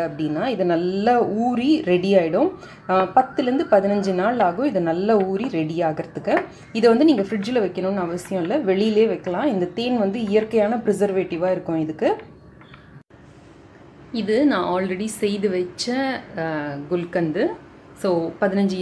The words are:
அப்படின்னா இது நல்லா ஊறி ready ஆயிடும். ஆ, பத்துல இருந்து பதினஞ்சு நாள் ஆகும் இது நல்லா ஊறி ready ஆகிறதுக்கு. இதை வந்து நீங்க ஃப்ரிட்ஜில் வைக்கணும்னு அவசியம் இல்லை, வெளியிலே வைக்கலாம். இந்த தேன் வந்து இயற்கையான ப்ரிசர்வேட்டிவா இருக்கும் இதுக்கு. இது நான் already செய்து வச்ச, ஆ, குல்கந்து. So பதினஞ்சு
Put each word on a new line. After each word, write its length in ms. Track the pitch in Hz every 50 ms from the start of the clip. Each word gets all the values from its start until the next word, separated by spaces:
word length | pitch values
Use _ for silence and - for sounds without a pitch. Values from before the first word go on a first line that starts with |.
| 165
அப்படின்னா 380 | 156 147 147 156 151 151 160 214 269 233
இது 100 | 185 190
நல்லா 500 | 175 170 165 180 180 190 196 208 240 247 240 214
ஊறி 480 | - 202 220 233 247 240 233 247 294 311 - - 180
ready 220 | 180 180 180 196 196 185
ஆயிடும். 320 | 165 160 165 214 294 381 - - - - - - - -
ஆ, 220 | 185 190 185 180 -
பத்துல 320 | 262 262 262 - - 262
இருந்து 200 | 247 254 294 330 -
பதினஞ்சு 420 | 220 196 185 196 208 202 190 196 185 180
நாள் 180 | 185 220 254 233 202 175
ஆகும் 200 | 175 202 269 302
இது 100 | 208 185 170 165
நல்லா 260 | 160 175 196 220 226 208 190 190
ஊறி 180 | 190 196 240 269 -
ready 220 | 165 156 156 165 170 170 160
ஆகிறதுக்கு. 480 | 151 - - - - 151 - 202 285 359 - - - - - - -
இதை 140 | 226 220 233 226
வந்து 160 | 240 302 330
நீங்க 120 | 269 202
ஃப்ரிட்ஜில் 420 | 196 196 220 202 196 226 254 240 202
வைக்கணும்னு 400 | 180 180 185 180 190 202 196 175
அவசியம் 340 | 170 170 180 - - 196 185
இல்லை, 180 | 165 175 240 311 262 190
வெளியிலே 380 | 185 196 214 220 214 208 226
வைக்கலாம். 440 | 220 180 151 - 185 175 190 269 302 214
இந்த 160 | 185 175 180 - 233
தேன் 180 | 233 247 247 233 202
வந்து 160 | 196 190 240 220
இயற்கையான 580 | 196 202 214 220 214 233 220 202 208 240 226 226
ப்ரிசர்வேட்டிவா 680 | 214 190 175 202 202 185 190 175 180 170 160 180 185 185
இருக்கும் 260 | 180 - - 165 160 156
இதுக்கு. 240 | 156 156 - 233 320 440 440 - - - - - - - - - - - - - - - - - _ - - - - - - - - - - - - - - - - - - - - - 226
இது 260 | 196 196 214 247 302 285
நான் 160 | 233 185 175 175 175
already 320 | 185 190 190 190 185 214
செய்து 420 | 220 - - 214 202 202 202 196 202
வச்ச, 460 | 185 180 180 180 - - - 247 247 262 269 269 247 - - - - 175
ஆ, 40 | 160 165 156 151 147 147 139 143 147 147
குல்கந்து. 560 | 180 175 170 175 - 180 170 156 151 185 269 403 440 - - - - - - - - -
So 300 | - 190 175 170 165 170 170 -
பதினஞ்சு 360 | 214 190 190 202 196 190 190 185